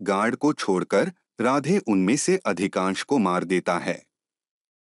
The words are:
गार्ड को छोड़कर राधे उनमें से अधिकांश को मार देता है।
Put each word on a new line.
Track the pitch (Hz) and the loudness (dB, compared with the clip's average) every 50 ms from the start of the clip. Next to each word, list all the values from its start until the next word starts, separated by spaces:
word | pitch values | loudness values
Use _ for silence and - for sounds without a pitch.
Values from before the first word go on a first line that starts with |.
| 92 | -4
गार्ड | 95 - 98 107 117 120 | -2 0 0 0 -2 -2
को | - - 147 151 | 0 -2 -2 -2
छोड़कर | - - - 95 90 85 - 101 98 143 190 180 _ _ _ _ - | -2 -2 0 0 0 0 2 2 2 2 0 -4 _ _ _ _ -2
राधे | 110 120 135 143 127 143 196 208 | 0 0 0 0 0 0 0 0
उनमें | - - 104 95 92 95 127 | 2 2 2 2 4 2 2
से | - - - - - - | 2 2 0 0 0 0
अधिकांश | 107 95 85 101 90 - 98 92 95 92 - - | -4 -2 -2 -2 -2 -2 -2 -2 -2 -2 -4 -2
को | - 139 139 | -2 0 0
मार | 101 90 87 90 90 | 2 2 0 0 0
देता | 85 92 90 - - 87 85 | 0 -2 0 0 0 -2 -2
है। | - 87 - - - _ _ _ _ _ _ _ _ _ _ _ _ _ _ _ _ | -2 -4 -6 -8 -10 _ _ _ _ _ _ _ _ _ _ _ _ _ _ _ _